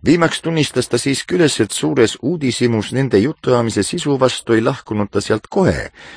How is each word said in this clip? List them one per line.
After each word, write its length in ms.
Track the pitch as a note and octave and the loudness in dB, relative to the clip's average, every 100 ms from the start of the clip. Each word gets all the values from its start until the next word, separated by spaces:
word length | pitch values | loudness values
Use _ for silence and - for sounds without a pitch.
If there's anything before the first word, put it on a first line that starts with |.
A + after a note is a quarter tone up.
| - | 4
Viimaks 340 | F3 E3 - | 4 4 0
tunnistas 460 | D#3 E3 C#3+ - - | -4 -2 0 -2 -2
ta 100 | B2 | -2
siiski 380 | - C3+ - F3+ | -2 -4 -2 0
üles, 220 | D#3 - | 2 2
et 160 | G#2+ - | -2 -2
suures 400 | D3+ C#3 A2 - | -2 2 2 2
uudishimus 680 | C3 E3+ C#3 - B2 A2+ G2+ B2 | -4 -2 -4 0 0 0 -2 -2
nende 240 | C3+ G#2 | 2 2
jutuajamise 640 | A#2 D#3 - B2 A2+ G#2 | 2 -2 0 0 0 -2
sisu 320 | F#2+ - D3 C3+ | -2 -4 -2 2
vastu 360 | B2+ - - A2+ | 2 0 0 2
ei 80 | |
lahkunud 480 | A#2 C3 - G#2+ G#2 | 2 -4 -6 -4 -2
ta 80 | G2+ | -4
sealt 280 | - A2 - | -2 -4 -2
kohe, 380 | - F3 D2+ - _ - | 2 2 2 -4 _ -20